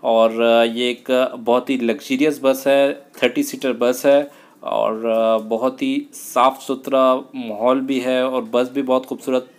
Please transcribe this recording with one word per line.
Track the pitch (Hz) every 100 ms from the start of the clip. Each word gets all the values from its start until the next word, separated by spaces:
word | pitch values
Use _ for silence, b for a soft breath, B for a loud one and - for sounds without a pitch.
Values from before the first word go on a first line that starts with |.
और | 127 113 113 110 117 117 117 117
ये | 123
एक | 120 - 127 131 -
बहुत | 113 120 123
ही | 131
लग्जरियस | 117 104 - 131 151 143
बस | 135 135 139
है, | 139 139
थर्टी | 139 - - - 127
सीटर | 143 131 131
बस | 117 123 127 143
है | 143 143 B B B
और | - - 107 110 117 113 113 113
बहुत | 107 113 127 131
ही | 135 139 147
साफ़ | - - - 127 131
सुथरा | - - - 131 131 131 143 131
माहौल | 120 104 117 135
भी | 135 135
है | 123 127 131
और | 127
बस | 113 120 127
भी | 135
बहुत | 131 131 -
खूबसूरत | 131 - 127 -